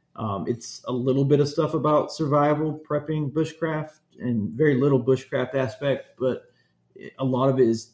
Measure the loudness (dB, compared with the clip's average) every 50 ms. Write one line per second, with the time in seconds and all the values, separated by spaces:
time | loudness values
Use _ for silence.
0 | _ _ _ -8 -6 -4 -4 -4 -4 -4 -4 -6 -6 -14 -16 -14 -8 -6 -6 -2
1 | 0 0 2 2 4 4 4 4 4 2 0 -2 -2 0 0 0 0 2 2 2
2 | 2 0 -4 -4 -2 0 2 2 2 2 2 0 0 -4 -4 -6 -6 -4 -4 -4
3 | -2 -2 -4 -4 -4 -4 -2 -2 -4 -4 -4 -6 -4 -4 -4 -4 -6 -8 -12 _
4 | _ _ _ -8 -4 -2 -2 -2 -2 -4 -2 2 2 4 4 4 4 4 2 2
5 | 4 2 2 0 0 -4 -4 -4 -4 -2 -2 -2 -2 -2 -4 -4 -2 -2 -2 -2
6 | -4 _ _ -4 -2 -2 -2 -2 -8 _ _ _ _ _ _ _ _ _ _ -18
7 | -18 -16 -8 -4 -2 0 0 2 2 2 4 4 4 4 4 0 -4 -12